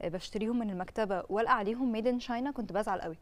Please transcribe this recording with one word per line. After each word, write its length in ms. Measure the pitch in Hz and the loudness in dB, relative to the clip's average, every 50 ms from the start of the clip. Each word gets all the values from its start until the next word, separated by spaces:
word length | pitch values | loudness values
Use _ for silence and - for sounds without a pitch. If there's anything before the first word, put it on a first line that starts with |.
آه، 60 | - 175 | -4 -4
بشتريهم 500 | 160 185 - - - 208 214 220 240 240 | -4 -4 -6 -6 -4 -2 0 0 2 0
من 100 | 226 208 | 0 0
المكتبة 540 | 190 180 185 - - - 220 190 196 180 - - | -2 -4 -4 -4 -2 -2 0 0 0 0 0 0
وألقى 280 | 190 208 226 - 262 226 | 0 2 4 4 4 4
عليهم 440 | 202 196 226 247 269 247 220 220 | 4 2 0 2 2 0 2 2
made 40 | 220 | 2
in 200 | 254 247 247 240 - | 2 2 2 0 -2
China، 240 | 240 233 254 285 277 | -2 -2 -2 -2 -4
كنت 200 | - 214 185 165 | -4 -6 -2 -2
بزعل 280 | 196 214 220 190 180 | 0 0 0 0 -2
قوي. 160 | - 165 160 - | -2 -6 -8 -10